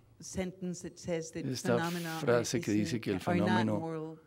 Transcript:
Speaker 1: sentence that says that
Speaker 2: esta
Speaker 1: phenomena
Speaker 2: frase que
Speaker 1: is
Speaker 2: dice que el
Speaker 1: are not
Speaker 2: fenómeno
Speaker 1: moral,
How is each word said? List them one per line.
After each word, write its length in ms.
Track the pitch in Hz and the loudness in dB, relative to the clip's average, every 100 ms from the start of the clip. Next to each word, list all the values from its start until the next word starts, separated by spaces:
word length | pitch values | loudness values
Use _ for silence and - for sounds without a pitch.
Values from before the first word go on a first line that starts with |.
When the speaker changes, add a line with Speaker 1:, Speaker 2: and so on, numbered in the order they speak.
| - - | -20 -20
Speaker 1:
sentence 600 | - - 185 175 180 170 170 | -10 -6 -6 -6 -8 -6 -10
that 100 | - | -10
says 340 | - 165 160 | -4 -4 -4
that 140 | 170 139 | -6 -6
Speaker 2:
esta 300 | 123 - 120 | -2 2 2
Speaker 1:
phenomena 400 | 170 175 170 160 | 2 -2 -4 -2
Speaker 2:
frase 400 | 151 120 113 120 | 4 4 4 0
que 120 | - | 2
Speaker 1:
is 60 | 104 104 | 2 2
Speaker 2:
dice 80 | 117 | 0
que 100 | 113 | -2
el 60 | 95 | -2
Speaker 1:
are 180 | - - | 2 2
not 100 | 107 | 4
Speaker 2:
fenómeno 320 | - - 107 | 4 4 0
Speaker 1:
moral, 360 | 165 160 156 160 | -2 -6 -8 -10